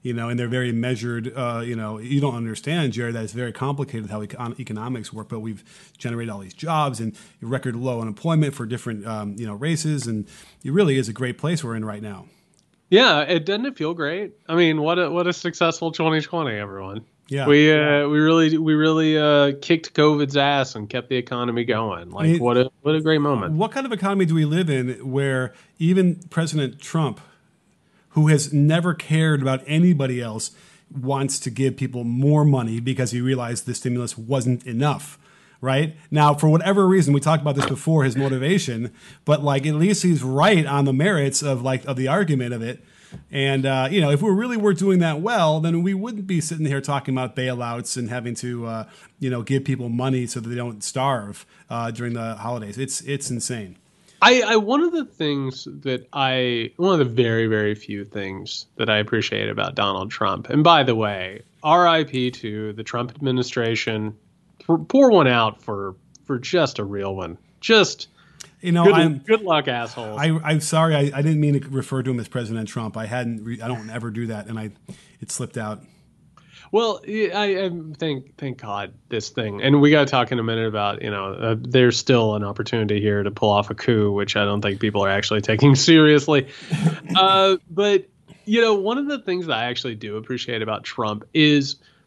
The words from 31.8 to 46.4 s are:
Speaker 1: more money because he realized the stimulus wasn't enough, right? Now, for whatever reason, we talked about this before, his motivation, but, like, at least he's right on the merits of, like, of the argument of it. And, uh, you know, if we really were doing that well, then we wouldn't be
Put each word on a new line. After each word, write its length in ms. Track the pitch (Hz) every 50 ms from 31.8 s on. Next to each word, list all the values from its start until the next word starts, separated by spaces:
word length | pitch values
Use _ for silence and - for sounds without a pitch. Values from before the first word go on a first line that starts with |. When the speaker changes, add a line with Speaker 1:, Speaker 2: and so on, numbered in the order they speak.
| 135 120 123 123 120
Speaker 1:
more 400 | 117 120 127 135 147 147 151 147
money 380 | 151 139 131 117 110 113 117
because 300 | 117 131 127 - 127 110
he 100 | 120 123
realized 440 | 123 127 135 127 120 117 120 - -
the 80 | 123 120
stimulus 440 | - - 127 123 123 120 113 -
wasn't 500 | - 113 113 139 135 113 131 123 120 -
enough, 500 | 127 117 117 139 151 127 98 - - - _ _ _ _ _ _ _ _ -
right? 340 | - 127 131 135 156 156 156 - - -
Now, 220 | 147 151 151 147 147
for 160 | 147 165 156
whatever 360 | 151 165 - 190 202 202 196
reason, 280 | 185 190 190 156 139 143
we 80 | 139
talked 200 | 139 151 160 151
about 140 | 139 147 139
this 100 | 139 135
before, 380 | - 139 - - 160 160 156 135
his 140 | 131 117
motivation, 760 | 135 139 135 135 127 131 151 190 196 - 131 120 113 120 113 - - - - - _ -
but, 180 | - 147 147
like, 240 | 143 143 139 139 135
at 100 | 156 151
least 280 | 151 165 202 208 - -
he's 180 | 180 170 135
right 440 | 123 131 131 139 156 208 214 170 151
on 180 | 139 139 139 139
the 100 | 139 131
merits 480 | 131 156 208 202 156 139 139 135 -
of, 200 | 147 143 135 120
like, 240 | 120 131 131 127 -
of 100 | 139 135
the 140 | 127 131 131
argument 440 | 151 196 202 156 147 135 127 120 123
of 80 | 113
it. 220 | 113 117 127 - - _ _ _ _ - - - - -
And, 360 | 156 139 139 139 139 135 131
uh, 220 | 135 135 131 131 135
you 100 | 180 202
know, 80 | 160 143
if 140 | 147 143 190
we 80 | 220
really 260 | 185 196 233 247 240
were 160 | 220 208 208 190
doing 240 | 151 190 196 190 180
that 220 | 170 160 156 151
well, 380 | 165 220 240 214 170 156 151 160
then 240 | 156 165 165 170 170
we 100 | 190 196
wouldn't 320 | 190 202 240 220 208 190
be 160 | 190 185 165